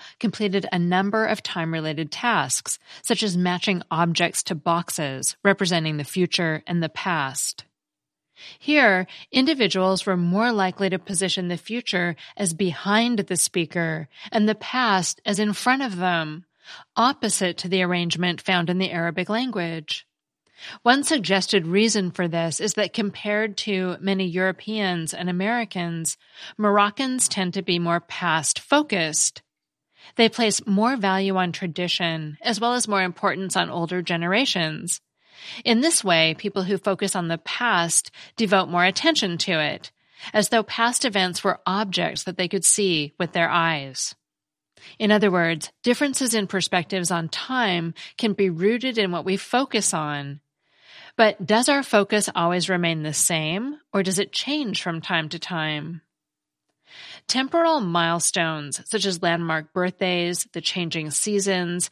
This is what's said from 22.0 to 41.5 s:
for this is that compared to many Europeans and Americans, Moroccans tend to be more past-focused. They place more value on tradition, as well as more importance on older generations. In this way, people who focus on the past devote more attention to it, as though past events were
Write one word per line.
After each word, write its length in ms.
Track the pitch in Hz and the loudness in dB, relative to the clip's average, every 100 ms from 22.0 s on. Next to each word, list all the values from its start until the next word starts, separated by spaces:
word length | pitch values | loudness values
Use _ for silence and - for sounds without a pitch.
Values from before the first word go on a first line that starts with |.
| 185 | 0
for 160 | 165 175 | -2 -2
this 320 | 170 165 151 | 0 -2 -2
is 140 | 208 | -4
that 180 | - 185 | -2 -2
compared 640 | - 202 - 208 208 220 202 | -2 -4 -4 -2 -2 -2 -4
to 360 | - 190 185 175 | -4 -2 -2 -2
many 240 | 190 190 185 | -2 0 0
Europeans 880 | 175 185 180 - 220 196 175 160 | 0 0 -2 -6 -4 -2 -2 -6
and 160 | - 180 | -6 -4
Americans, 880 | 180 196 240 220 190 170 165 165 - _ - - - | -2 0 -2 -4 -6 -6 -4 -6 -8 _ -20 -16 -2
Moroccans 720 | 208 202 202 202 262 254 - | 2 4 4 0 -4 0 -2
tend 240 | - 185 | 0 -2
to 80 | 196 | -2
be 180 | 185 175 | 0 0
more 220 | 170 170 | 2 0
past-focused. 1400 | - - 175 160 151 - - 285 294 196 160 156 - - - _ _ _ _ _ - - | -2 -4 0 0 0 -4 2 2 2 0 0 0 -2 -4 -14 _ _ _ _ _ -8 2
They 100 | 226 | 4
place 400 | 226 220 - - | 4 0 0 0
more 300 | 196 226 269 | 2 2 2
value 400 | 196 190 196 190 | 0 2 2 0
on 160 | 180 | 0
tradition, 840 | - 185 160 175 - 175 160 156 151 | -2 -6 -4 -2 -2 -2 -2 -6 -6
as 180 | 240 208 | -4 -2
well 140 | 233 | 0
as 120 | 247 240 | 0 0
more 160 | 202 | 0
importance 540 | 185 175 196 156 190 185 | 0 0 -2 -2 -2 -2
on 140 | 170 | -2
older 320 | 170 170 180 | -2 -2 -4
generations. 960 | 170 170 170 202 269 190 160 156 175 - - _ _ - - - - | -2 -2 2 2 2 0 -2 -4 -6 -8 -10 _ _ -20 -16 -6 2
In 160 | 226 | 4
this 200 | 311 330 | 4 2
way, 300 | 202 165 160 156 | 4 6 4 2
people 240 | 208 202 | -4 -2
who 140 | 185 196 | 0 0
focus 380 | - 190 196 196 | 0 0 0 -2
on 120 | 170 | -2
the 100 | 165 | -4
past 720 | - - 247 190 170 - - - - - | -6 -4 2 2 2 0 -2 -8 -14 -2
devote 340 | 220 190 170 | 4 4 4
more 160 | 196 185 | 4 2
attention 520 | 190 320 311 196 170 | 4 2 2 0 -2
to 200 | - 165 | 0 0
it, 320 | 151 - - - _ _ - | 0 -4 -12 -20 _ _ -2
as 160 | 214 202 | 0 4
though 140 | 233 | 2
past 420 | 220 - 233 240 269 | 0 0 0 2 0
events 380 | 202 180 170 | 0 0 0
were 160 | 196 | 0